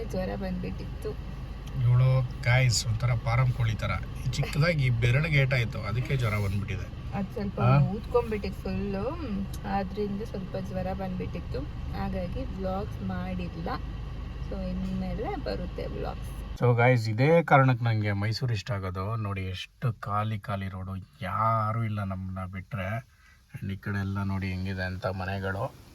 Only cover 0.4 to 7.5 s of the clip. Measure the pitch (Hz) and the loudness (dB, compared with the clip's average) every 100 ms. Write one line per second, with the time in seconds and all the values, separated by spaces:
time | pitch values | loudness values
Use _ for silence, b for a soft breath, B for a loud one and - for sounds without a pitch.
0.4 | 190 185 185 185 - - 427 415 - - | -4 -4 -4 -6 -6 -6 -6 -6 -8 -8
1.4 | - - - 131 120 123 131 131 123 - | -8 -8 -6 2 4 6 6 6 2 -2
2.4 | 120 127 127 - 120 110 123 117 117 120 | 2 4 6 4 0 0 2 0 2 4
3.4 | 127 - 113 107 - 95 - - 131 147 | 4 2 0 0 -2 -2 -4 -4 -2 0
4.4 | 135 147 170 156 131 113 120 131 165 147 | 0 4 4 4 4 4 4 4 4 4
5.4 | 131 131 107 98 101 113 123 135 113 107 | 4 2 0 -2 -2 -2 0 2 2 2
6.4 | 98 101 95 90 90 - - 202 196 208 | 0 0 -2 -4 -6 -8 -6 -4 -4 -4
7.4 | 202 | -4